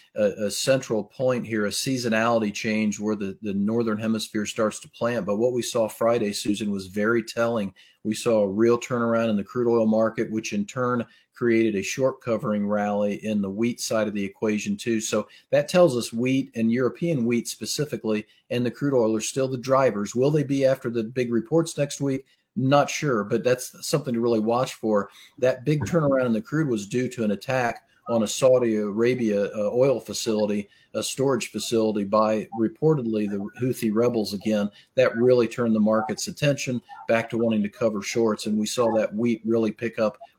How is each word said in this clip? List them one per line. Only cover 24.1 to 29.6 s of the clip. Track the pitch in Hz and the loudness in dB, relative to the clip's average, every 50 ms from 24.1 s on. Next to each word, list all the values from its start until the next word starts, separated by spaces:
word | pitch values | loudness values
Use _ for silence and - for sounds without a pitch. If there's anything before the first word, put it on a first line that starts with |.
| 120 | -2
to | 117 | 0
really | 117 117 117 110 | 2 2 2 2
watch | 107 110 117 123 131 123 - | 2 2 2 0 0 -2 -4
for. | - - 110 107 101 98 - - - - - _ | -4 -2 0 2 2 0 -2 -8 -20 -20 -20 _
That | - 123 127 127 127 120 | 0 2 2 2 2 0
big | 143 156 151 123 | 0 0 0 0
turnaround | 98 - 170 151 143 135 131 127 | 0 0 2 2 2 2 2 2
in | 123 113 | 2 0
the | 107 | 0
crude | 110 - 143 151 160 139 | -2 -2 -2 0 0 0
was | 117 107 101 | 0 -2 -2
due | 98 110 120 127 117 | -2 -2 -2 -2 -2
to | - 123 113 | -4 -2 -2
an | 104 101 | -2 -2
attack | 98 - - 131 131 120 117 113 - _ _ _ _ - - | -2 -4 -4 -2 0 0 -2 -4 -6 _ _ _ _ -6 -2
on | 117 117 110 | 0 0 0
a | |
Saudi | 104 - - 139 127 127 123 123 117 110 | 0 0 2 4 6 6 6 4 4 2
Arabia, | 107 104 104 98 110 117 123 127 127 117 107 101 101 101 | 0 0 -2 0 2 2 2 2 2 2 2 2 2 0
uh, | 92 - 110 | 0 -2 -2